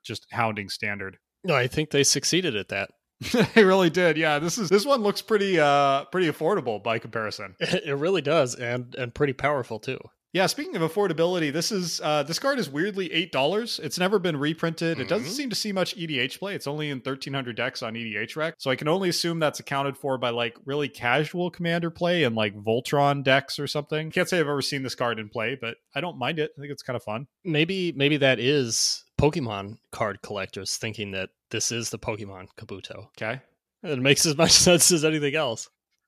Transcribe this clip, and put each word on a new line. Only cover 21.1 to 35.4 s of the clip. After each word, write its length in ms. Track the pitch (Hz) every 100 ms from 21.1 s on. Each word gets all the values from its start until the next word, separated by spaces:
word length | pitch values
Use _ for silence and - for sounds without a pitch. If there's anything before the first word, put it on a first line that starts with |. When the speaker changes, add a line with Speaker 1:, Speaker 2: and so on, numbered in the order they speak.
| 131 151 180 175
Speaker 1:
Commander 400 | - 170 170 170
play 340 | 165 175 175 131
and, 100 | 113
like, 200 | 107 104
Voltron 680 | 104 117 - 147 143 143
decks 340 | 135 135 - -
or 80 | 143
something. 460 | 151 143 156 160
Can't 180 | 185 175
say 100 | 180
I've 80 | 143
ever 140 | 143
seen 220 | 127 143
this 100 | 131 -
card 220 | 120 110
in 100 | 107
play, 280 | 123 110 135
but 180 | 110 - _ 139
I 40 |
don't 200 | 175 139
mind 180 | 123 160
it. 140 | 151 -
I 60 |
think 100 | 143
it's 120 | 139
kinda 160 | - 120
fun. 260 | - 110 139 _
Speaker 2:
Maybe, 480 | 185 151 165 190 175
maybe 260 | 135 143 151
that 220 | 135 123
is 640 | 123 147 120 110 - - _ -
Pokemon 580 | 143 160 117 101 98 110 _
card 300 | - 110 98
collectors 560 | - 104 95 - 95 -
thinking 320 | 113 107 101
that 180 | 95 95 _ _
this 220 | 110 -
is 180 | 117 110
the 80 | 113
Pokemon 520 | - 107 101 95 95 -
Kabuto. 520 | 107 98 - - 107 -
Speaker 1:
Okay. 220 | 110 131 _ _ _ _
Speaker 2:
It 160 | 180 135
makes 280 | 131 143 170
as 100 | 147
much 140 | 165
<laughs> 0 |
sense 400 | - 185 175 -
as 120 | 175
anything 300 | 156 156 147
else. 360 | 151